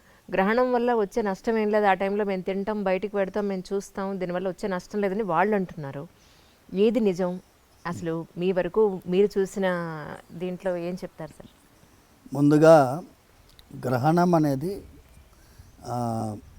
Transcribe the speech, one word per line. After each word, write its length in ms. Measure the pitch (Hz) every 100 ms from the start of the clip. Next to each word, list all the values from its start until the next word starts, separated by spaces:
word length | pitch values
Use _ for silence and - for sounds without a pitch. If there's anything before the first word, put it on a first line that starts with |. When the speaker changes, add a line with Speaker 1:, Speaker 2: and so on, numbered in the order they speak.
| _ _ -
Speaker 1:
గ్రహణం 400 | 180 190 233 254
వల్ల 220 | 247 240
వచ్చే 280 | 233 196 240
నష్టం 360 | 208 185 - 226
ఏం 120 | 208
లేదు, 160 | 214 208
ఆ 80 |
టైంలో 300 | 185 196 208
మేము 180 | 202 190
తింటాం, 420 | 180 190 196 214
బయటికి 280 | 190 185 202
పెడతాం, 340 | 202 190 208 202
మేము 140 | 190 180
చూస్తాం, 480 | 196 - - 196 196
దీనివల్ల 280 | 180 175 190
వచ్చే 200 | 175 208
నష్టం 320 | 180 - 208
లేదని 220 | 202 190
వాళ్ళు 340 | 208 165 202 208
అంటున్నారు. 520 | 180 - 139 139 160 _ _ _ _ _ -
ఏది 260 | 185 220 226
నిజం? 400 | 214 175 180 180 - _ _ _ 170
అసలు 400 | 175 170 165 156 -
మీ 140 | 180
వరకు 480 | 185 175 214 214 185 180
మీరు 320 | 180 202 202
చూసిన 280 | 190 208 185 175 170 156 151 - -
దీంట్లో 440 | 165 180 180 190 180
ఏం 180 | 170
చెప్తారు 360 | 180 175 - 156
సార్? 180 | - - _ _ _ _ _ _ _ -
Speaker 2:
ముందుగా 720 | 139 147 151 156 160 131 147 - _ _ _ _ _ - 139
గ్రహణం 500 | 127 127 147 170 180
అనేది, 500 | 170 151 135 165 202 - - - - - - - - - - -
ఆ, 500 | 120 117 113 110 104 -